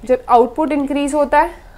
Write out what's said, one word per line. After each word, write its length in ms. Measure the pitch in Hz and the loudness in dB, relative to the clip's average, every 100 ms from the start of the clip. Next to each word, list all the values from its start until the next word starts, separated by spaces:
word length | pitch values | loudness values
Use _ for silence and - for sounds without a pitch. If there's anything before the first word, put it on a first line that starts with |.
| 226 | -4
जब 180 | 254 - | -2 2
output 420 | 233 240 302 311 | 2 2 0 -4
increase 420 | 294 277 285 285 | -2 -4 -4 -2
होता 260 | 302 285 294 | -2 2 2
है, 120 | 339 - - | 0 -4 -20